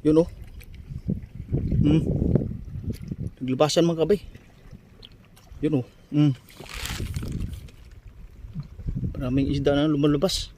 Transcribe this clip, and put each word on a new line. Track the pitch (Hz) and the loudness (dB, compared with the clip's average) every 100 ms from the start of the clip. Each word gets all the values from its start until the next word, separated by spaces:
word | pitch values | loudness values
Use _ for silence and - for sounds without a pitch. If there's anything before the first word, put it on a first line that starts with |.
Yun, | 147 156 | 6 4
oh. | 175 - - - - - - - - - - - - - - - | 4 -2 -16 -16 -16 -16 -12 -10 -4 -4 -6 -14 -4 -2 0 2
Hmm. | 143 156 - - - - - - - - - - - - - - | 4 4 2 0 2 2 0 -6 -10 -10 -8 -8 -8 -8 -8 -6
Naglabasan, | 127 131 147 - | -4 2 4 4
mga | 170 165 156 | 2 2 2
kabay. | 208 - - - - - - - - - - - - - - | 0 -2 -20 -20 -20 -20 -20 -20 -20 -20 -20 -20 -20 -20 -4
Yun, | 147 151 | 0 0
oh. | 120 - - | -2 -12 -2
Hmm. | 147 147 131 - - - - - - - - - - - - - - - - - - - - - - - - - - 123 | 4 4 4 -6 -20 -14 -10 -8 -6 -4 -4 -4 -4 -6 -8 -14 -18 -20 -20 -20 -20 -20 -18 -14 -12 -14 -10 -8 -6 -6
Maraming | - 131 131 139 | -4 -2 0 0
isda | 143 139 143 | 2 2 4
na | 151 | 4
lumalabas. | 147 147 147 180 - - | 4 4 4 2 0 -6